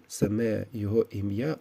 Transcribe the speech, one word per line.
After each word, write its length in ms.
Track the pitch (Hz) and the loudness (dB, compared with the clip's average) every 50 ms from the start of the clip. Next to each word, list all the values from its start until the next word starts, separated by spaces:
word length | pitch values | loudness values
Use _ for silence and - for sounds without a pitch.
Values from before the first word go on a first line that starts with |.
| - | -8
саме 580 | - - - - 104 104 110 117 113 104 101 98 - - | -10 -2 0 0 0 2 0 0 0 0 -2 -4 -6 -6
його 320 | 110 104 101 107 117 113 - | -4 -2 2 4 2 2 2
ім'я 460 | - 101 101 101 98 107 127 156 151 - | 0 -4 -2 -2 -2 -2 -2 -2 -4 -4